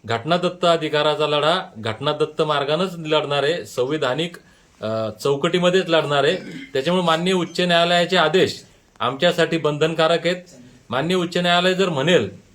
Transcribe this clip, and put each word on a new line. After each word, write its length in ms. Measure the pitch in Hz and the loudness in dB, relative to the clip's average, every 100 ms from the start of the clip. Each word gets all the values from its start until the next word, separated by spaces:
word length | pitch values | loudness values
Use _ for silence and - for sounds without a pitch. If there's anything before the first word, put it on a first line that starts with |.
| 107 | -4
घटनादत्त 600 | 113 151 175 175 175 175 | -4 0 0 0 0 2
अधिकाराचा 600 | 165 151 147 151 147 147 | 2 0 0 0 0 0
लढा 420 | 147 147 185 - 113 | 2 2 0 -4 -8
घटनादत्त 640 | 110 104 143 147 151 - | -8 -4 -4 -2 -4 -2
मार्गानंच 520 | 156 143 139 156 185 170 | -2 0 0 -2 -2 -6
लढणार 460 | 156 156 143 143 | -2 -2 0 -2
आहे, 220 | 139 170 - | -2 -4 -6
संविधानिक, 720 | - 127 156 139 135 170 - _ _ _ _ | -4 -2 -2 -2 -2 -6 -10 _ _ _ _
अ, 280 | 107 110 110 - | -6 -4 -6 -4
चौकटीमध्येच 640 | 139 139 170 175 180 185 180 | -2 0 0 2 2 2 2
लढणार 360 | 165 143 143 | 0 2 2
आहे. 120 | 139 185 104 - - | 2 0 -8 -16 -6
त्याच्यामुळे 320 | 131 135 185 175 | -4 0 0 2
माननीय 280 | 160 180 | 2 2
उच्च 260 | 185 165 - | 0 -2 -2
न्यायालयाचे 580 | 180 170 170 175 170 185 | 2 2 4 2 2 2
आदेश 460 | 156 180 151 - - _ _ _ | 2 4 2 -2 -18 _ _ _
आमच्यासाठी 580 | 117 135 175 170 160 165 | -4 0 0 2 0 0
बंधनकारक 720 | 151 147 160 160 160 170 165 | -2 0 -2 2 2 2 0
आहेत. 140 | 180 - - - - _ | -4 -10 -20 -20 -20 _
माननीय 280 | 123 160 185 | -4 0 0
उच्च 200 | 175 180 | 0 0
न्यायालय 360 | 175 175 277 | 2 2 2
जर 160 | 226 190 | 2 0
म्हणेल 400 | 143 151 165 98 - _ | 0 4 2 2 -8 _